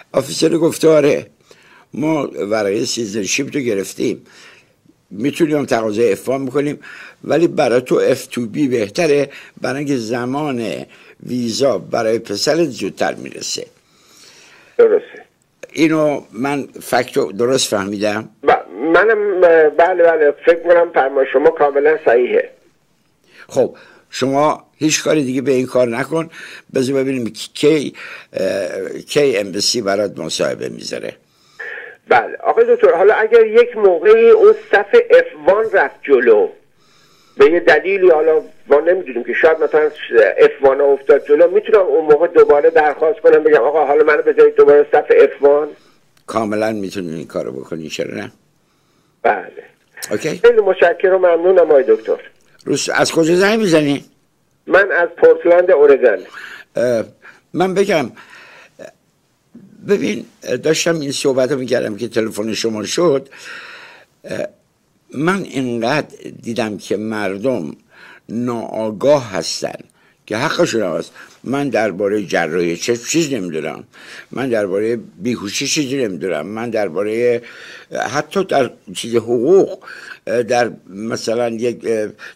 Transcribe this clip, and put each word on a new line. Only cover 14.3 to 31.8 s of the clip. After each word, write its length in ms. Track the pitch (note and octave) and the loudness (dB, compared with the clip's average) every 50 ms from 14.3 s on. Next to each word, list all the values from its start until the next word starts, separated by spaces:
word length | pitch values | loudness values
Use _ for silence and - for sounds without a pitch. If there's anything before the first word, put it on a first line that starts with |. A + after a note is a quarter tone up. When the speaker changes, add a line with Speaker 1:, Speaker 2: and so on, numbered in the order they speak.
| - _ - _ _ _ _ _ _ - | -20 _ -20 _ _ _ _ _ _ 2
Speaker 2:
درسته. 460 | A#2 A2 G#2 - - - - - - _ _ _ _ _ _ _ - - | 4 4 4 0 -2 -6 -16 -20 -20 _ _ _ _ _ _ _ -20 -10
Speaker 1:
اینو 500 | - - D#3+ D#3 D#3+ D#3 D3+ D3+ C#3+ G#2 - - | -2 0 0 2 2 2 0 0 -2 -4 -8 -12
من 360 | G2 A2 C3 C#3 D3 C#3 A2+ - - E2 | -10 -8 -6 -4 -4 -6 -8 -10 -14 -18
فکتو 500 | - - B2+ B2 A#2+ - - - B2 D#2 | -8 -4 -2 -2 -2 -2 -2 -4 -4 -2
درست 360 | F#2+ G2 A#2+ B2+ C3+ B2+ - - | -2 -2 0 0 0 0 -2 -2
فهمیدم؟ 600 | A2 G2+ G2 G2+ G#2+ G2 G2+ G#2+ G#2 A2 - - _ _ | -4 -4 -4 -4 -4 -4 -4 -4 -4 -4 -8 -12 _ _
Speaker 2:
ب-، 300 | - C#3+ - - - - F2 G2+ C3+ E3 E3+ | -2 0 0 0 -2 -8 -10 -6 0 2 2
منم، 460 | F3 G3+ A3 A3+ G#3 G#3 G#3 F#3 F#3 F3+ E3+ E3 E3 D#3 D3 C#3+ D#3 | 4 4 4 2 0 0 -2 2 4 4 6 6 6 4 4 4 2
بله، 240 | E3+ F3+ F#3 F3 | 2 2 4 4
بله، 320 | E3+ E3 E3 D#3 D3 C#3+ C#3 - - | 4 4 4 4 2 2 0 2 2
فکر 120 | E3+ E3+ E3 | 0 0 2
می‌کنم 340 | E3 F3 F3 E3+ E3+ E3+ E3 | 4 4 4 4 4 2 0
فرمای 320 | - C3 C#3 C#3 C3+ C3+ - | 0 0 0 0 0 0 2
شما 180 | - C3+ D3 D#3+ | 2 2 2 2
کاملاً 480 | D#3+ D#3+ D3+ C#3+ C#3 C#3+ C#3+ D#3 D#3 D3 - | 2 2 2 2 2 2 2 2 2 2 2
صحیحه. 460 | - A#2 B2 B2 A2 G#2 G2 - - - _ _ _ _ _ _ _ _ _ _ _ _ _ _ _ _ - - - | 2 2 4 2 2 0 0 0 -2 -8 _ _ _ _ _ _ _ _ _ _ _ _ _ _ _ _ -20 -16 -4
Speaker 1:
خب، 280 | - C#3 A#2 - - - - - _ _ _ _ | -2 0 0 0 -4 -10 -20 -20 _ _ _ _
شما 560 | - - B2+ C3+ C3+ C#3 D3 D3+ - - - _ _ - | -8 -4 -4 -2 0 0 0 0 -2 -4 -10 _ _ -4
هیچ 240 | D3 D#3 D3+ - | -2 -2 -2 -2
کاری 220 | - - D#3 D#3 C3+ | 0 0 0 0 0
دیگه 180 | B2+ B2+ C#3 | -2 -4 -2
به 100 | A#2+ C#3 | -2 0
این 140 | C3 B2+ B2+ | 0 0 0
کار 220 | B2 - B2 B2+ A#2 | 0 0 0 0 0
نکن، 420 | A#2 B2 C3+ - D#3+ E3 D#3+ E3 - - - - - - - _ - | -2 -4 -6 -4 -4 -6 -6 -8 -12 -20 -20 -20 -20 -20 -12 _ -4
بذار 220 | C3+ C3 B2+ C#3 | -4 -2 -2 -2
ببینیم 360 | C3+ C3+ C3+ C3+ B2+ A#2 G#2 - - - - - | -2 -2 -2 -4 -4 -6 -8 -10 -12 -16 -14 -4
کی، 400 | - - D3 D#3+ D3 C3 - - - - - - - - _ | 0 2 2 2 2 -2 -6 -10 -14 -16 -18 -18 -20 -16 _
اه، 680 | - - F#2 F#2+ G2 G2 F#2 D2+ - G2 F#2 - - - - - | -8 -6 -4 -4 -4 -4 -6 -6 -8 -8 -8 -10 -10 -12 -10 -4
کی 280 | - D3 D3 C#3 A2+ | -2 0 2 2 0
امبسی 460 | G2 G#2 G2+ F2 G2+ G2+ - - A#2+ | 0 -2 -4 -6 -4 -4 -2 -2 -2
برات 360 | G#2 G2 G2 G#2 G#2 F#2+ - C2+ | -2 -2 0 0 -2 -4 -6 -8
مصاحبه 500 | D#2+ D#2 - - E2 C2+ B1+ - C2 B1 | -10 -6 -4 -4 -4 -4 -4 -6 -8 -10
می‌ذاره. 440 | A#1 A1 G1+ - A#1+ A#1+ G#1+ G#1+ - _ _ _ _ _ _ _ _ - - - - - | -12 -12 -12 -12 -10 -10 -10 -12 -14 _ _ _ _ _ _ _ _ -18 -18 -16 -16 -16